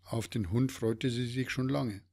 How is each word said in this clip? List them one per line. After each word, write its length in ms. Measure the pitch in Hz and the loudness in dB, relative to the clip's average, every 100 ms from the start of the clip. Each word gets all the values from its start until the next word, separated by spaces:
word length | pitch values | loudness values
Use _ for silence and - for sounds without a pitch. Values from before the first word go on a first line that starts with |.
auf 240 | - 113 107 | -2 -4 -2
den 240 | 117 92 | -2 2
Hund 220 | 110 131 | 2 2
freute 380 | - 113 113 135 | 2 0 2 0
sie 160 | 117 120 | 0 -2
sich 240 | 127 123 | -2 -2
schon 180 | - 131 | 0 0
lange. 320 | 143 127 95 - | 2 0 -4 -12